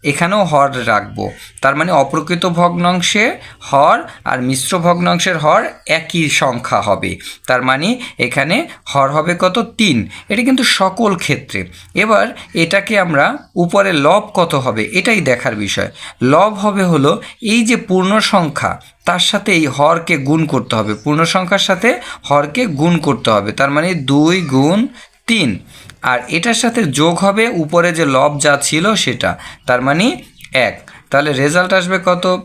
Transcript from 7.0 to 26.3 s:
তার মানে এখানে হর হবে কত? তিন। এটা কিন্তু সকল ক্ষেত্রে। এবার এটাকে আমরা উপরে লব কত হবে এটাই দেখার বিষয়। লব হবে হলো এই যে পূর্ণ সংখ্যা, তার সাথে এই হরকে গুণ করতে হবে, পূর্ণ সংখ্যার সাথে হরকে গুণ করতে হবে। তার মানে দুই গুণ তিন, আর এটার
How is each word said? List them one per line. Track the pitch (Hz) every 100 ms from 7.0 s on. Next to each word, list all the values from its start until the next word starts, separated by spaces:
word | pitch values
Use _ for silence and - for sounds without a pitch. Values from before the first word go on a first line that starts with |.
| 92 87 - - -
তার | 127
মানে | 127 131 175 247 - -
এখানে | 123 131 147 208 339 - -
হর | 139 135
হবে | 147 160 175
কত? | 185 180 220 -
তিন। | 214 120 87 - -
এটা | 214
কিন্তু | 247 262 233 -
সকল | 190 190 220 180
ক্ষেত্রে। | - 131 - 98 90 - -
এবার | - 214 208 214 - -
এটাকে | - 165 196 196 208
আমরা | 175 143 160 285 -
উপরে | - 170 202 196 160 143
লব | 196 208
কত | - 175
হবে | 147 127 110 107 185
এটাই | 185 220
দেখার | 139 120 131 110
বিষয়। | 101 - 98 - - -
লব | 123 151 208 202
হবে | 208 202
হলো | 185 160 139 208 - - 220
এই | 226 226
যে | 233 226
পূর্ণ | 180 185 214 208
সংখ্যা, | 202 165 160 104 87 - _
তার | - 180 -
সাথে | 208 208
এই | 175 151
হরকে | 123 147 165 165 160 135
গুণ | 160 160
করতে | 135 107 113
হবে, | 107
পূর্ণ | 107 147 151
সংখ্যার | 165 190 180 196 -
সাথে | 180 233 359 - -
হরকে | - 143 151 247 247 135
গুণ | 160 170 143
করতে | 117 117
হবে। | 107 101
তার | 107 139
মানে | 143 175 175 131
দুই | 143 156 185 160
গুণ | 131 143 196 269 - - _ -
তিন, | 226 143 90 - - - -
আর | - 123
এটার | -